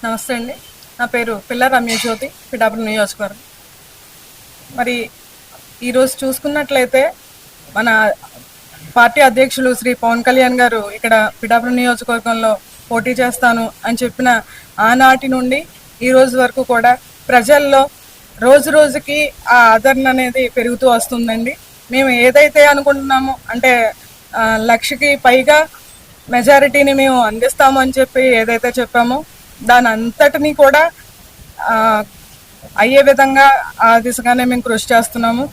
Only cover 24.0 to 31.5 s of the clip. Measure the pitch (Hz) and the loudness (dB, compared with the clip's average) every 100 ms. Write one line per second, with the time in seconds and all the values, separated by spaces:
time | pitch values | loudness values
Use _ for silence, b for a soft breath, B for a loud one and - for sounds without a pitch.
24 | - - - 226 220 220 226 226 - 285 | -20 -20 -14 -4 -2 -2 0 -2 -2 -4
25 | 285 285 262 254 262 302 311 - - - | -2 0 2 2 4 2 2 -6 -20 -20
26 | - - - 247 226 277 277 285 277 277 | -20 -20 -6 -2 4 4 4 2 0 2
27 | 269 254 226 220 240 - 277 269 262 262 | 2 2 0 -2 -4 2 2 2 -2 0
28 | 262 262 262 240 220 233 247 240 233 240 | -2 0 0 0 0 -2 -4 -4 -4 0
29 | 240 262 311 - - - 214 247 247 220 | 0 -2 -8 -20 -20 -16 2 2 4 -2
30 | 233 - 285 285 294 294 277 285 330 - | -6 0 0 2 -4 2 4 4 0 -2
31 | - - - _ - | -20 -20 -20 _ -20